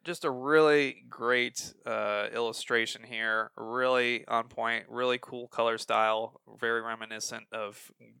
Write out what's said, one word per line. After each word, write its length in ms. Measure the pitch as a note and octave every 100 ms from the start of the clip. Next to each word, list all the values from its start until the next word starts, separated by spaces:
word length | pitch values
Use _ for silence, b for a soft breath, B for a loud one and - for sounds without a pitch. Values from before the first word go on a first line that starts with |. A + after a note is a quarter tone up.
just 220 | - F3 D#3+
a 40 |
really 720 | B2+ C3+ D#3 D#3 D3 C#3 B2 -
great, 640 | - A#2 B2 A#2+ - - - -
uh, 400 | A2 G#2 G#2 G#2+
illustration 680 | A2+ A#2 A2+ - A#2+ A2 A2
here, 480 | A2+ A#2 A2+ A2 G#2+ -
really 720 | A2 A#2+ B2+ B2+ A#2+ A#2+ -
on 200 | A2+ A#2
point, 380 | - A2+ A2+ F#2+
really 300 | A#2+ B2+ B2
cool 260 | - B2 A#2+
color 280 | - A#2 A2+
style, 640 | - A2 A2 A2 A2+ - - A2
very 220 | A#2 A#2
reminiscent 640 | A2+ A2+ A2 A2 G#2+ A2+ A2
of, 400 | A2 G#2 G#2+ - - A#2 A2+